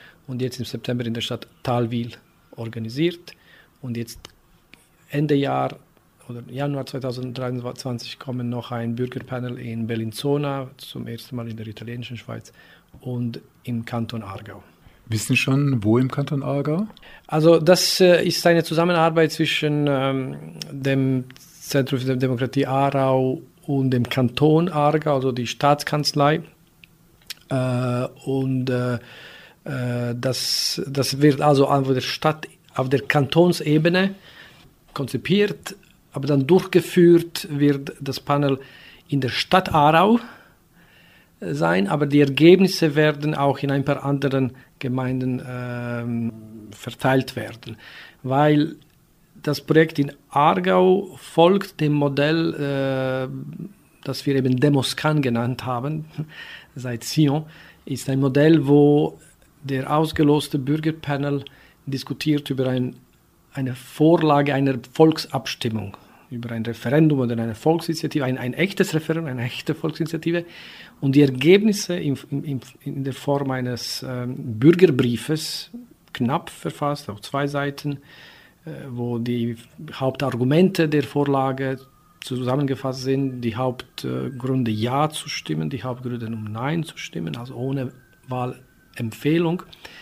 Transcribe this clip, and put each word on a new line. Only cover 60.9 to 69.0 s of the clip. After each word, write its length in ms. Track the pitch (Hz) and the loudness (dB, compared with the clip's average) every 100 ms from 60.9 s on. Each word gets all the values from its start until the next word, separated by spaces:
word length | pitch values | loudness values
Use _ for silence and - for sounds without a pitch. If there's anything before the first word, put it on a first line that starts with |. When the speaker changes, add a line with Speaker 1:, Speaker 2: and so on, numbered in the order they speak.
| 156 147 139 143 139 - - - _ - | -6 -4 -4 -2 -4 -6 -20 -20 _ -8
Speaker 1:
diskutiert 640 | 135 - 131 151 147 - | -8 -6 -6 0 0 -2
über 180 | 135 131 | -2 0
ein, 280 | 127 123 - _ _ _ _ _ | 0 -4 -6 _ _ _ _ _
eine 220 | - 131 | -6 -6
Vorlage 800 | 127 - - 156 170 156 143 143 | -6 -12 2 6 6 6 4 4
einer 240 | 135 139 127 - | 2 0 0 -6
Volksabstimmung, 1040 | - 160 151 - 135 - - 120 110 98 - _ - _ | 6 6 6 -4 -6 -6 -6 -4 -4 -8 -14 _ -20 _
über 200 | 120 120 | -12 -8
ein 140 | 117 | -6
Referendum 560 | 113 113 123 147 160 139 | -6 -6 0 4 4 4
oder 180 | 120 117 | 0 -2
eine 160 | 117 | -4
Volksinitiative, 720 | 107 156 165 165 156 151 156 | 0 0 0 -2 -6 -4 -2
ein, 120 | 131 131 | -2 -2
ein 160 | 127 | -6
echtes 420 | 131 190 - 196 | -4 -4 0 0
Referendum, 360 | 156 | 0